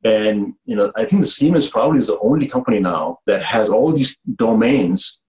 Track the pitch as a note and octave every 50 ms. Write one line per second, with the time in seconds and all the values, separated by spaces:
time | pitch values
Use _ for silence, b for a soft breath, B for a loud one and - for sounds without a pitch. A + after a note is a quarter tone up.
0 | _ A2 A2 G#2+ G#2+ G#2+ G#2 G#2 G2+ G2+ - _ _ B2+ A#2 G#2 G2+ - - A2
1 | A2+ - F#3+ G3+ D#3 B2 - - C#3+ D#3+ F3+ D#3+ - - - A2+ A#2+ D3 D#3 C3+
2 | A#2 - E2 - - - C#3+ D#3 C#3 - - B3+ B3+ - A2+ G#2 F#2+ F3+ - -
3 | D#2+ - C4 _ _ - B2 - - - - A2+ G#2+ - - - - D#3+ D3+ C#3+
4 | C3 - - _ _ - A2+ - A#2 A2+ A#2 A2 A2+ A#2+ C#3 C3+ F#2+ F2 F#2+ F#2+
5 | - - - _ _